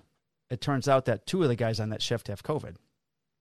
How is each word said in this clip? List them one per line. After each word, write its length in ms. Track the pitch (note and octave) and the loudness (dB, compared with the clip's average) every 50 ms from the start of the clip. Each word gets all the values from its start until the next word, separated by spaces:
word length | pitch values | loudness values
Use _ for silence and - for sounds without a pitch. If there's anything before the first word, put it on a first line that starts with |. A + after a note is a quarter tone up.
| - _ _ _ _ _ _ _ _ - | -6 _ _ _ _ _ _ _ _ -10
it 100 | B2 - | -8 -4
turns 260 | - D3+ C#3 C3 A2+ C#3 | -2 0 0 0 4 4
out 160 | C3+ C3+ - | 4 4 4
that 180 | C3 A2 G2 - | 2 0 -2 -2
two 180 | - - F#3+ | -2 0 2
of 60 | E3+ B2+ | 2 2
the 80 | A#2+ | 2
guys 220 | G#2+ A#2+ A2+ A2+ G#2+ | 2 0 0 0 -2
on 80 | G#2+ G#2+ | -4 -4
that 120 | A2 G#2+ | -4 -4
shift 260 | - - A#2+ A2+ - - | -2 -2 -2 -4 -4 -6
have 140 | G2+ - | -10 -6
covid. 320 | - - D#3 C#3+ - - F2+ - _ _ _ _ _ _ _ _ _ _ _ _ | -4 -4 -4 -4 -6 -8 -14 -18 _ _ _ _ _ _ _ _ _ _ _ _